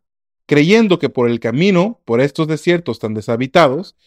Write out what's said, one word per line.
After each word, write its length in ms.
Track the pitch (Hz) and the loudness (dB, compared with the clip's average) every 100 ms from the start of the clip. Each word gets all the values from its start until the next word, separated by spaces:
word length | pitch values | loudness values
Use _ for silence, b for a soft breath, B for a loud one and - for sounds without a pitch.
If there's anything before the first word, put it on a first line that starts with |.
| _ _ _ _ - | _ _ _ _ -2
creyendo 520 | 147 156 220 220 175 | 2 4 4 4 0
que 100 | 131 | -2
por 220 | 120 120 | -2 -2
el 100 | 117 | -2
camino, 600 | 117 120 190 180 196 240 | -4 0 2 2 0 -6
por 160 | - 117 | -4 0
estos 280 | 143 - 156 | 0 -2 -4
desiertos 500 | 156 - 175 170 113 | -4 -2 -2 -4 -8
tan 160 | 110 | -8
deshabitados, 840 | 107 107 117 131 175 151 139 196 - | -8 -6 -6 -2 2 2 0 -8 -18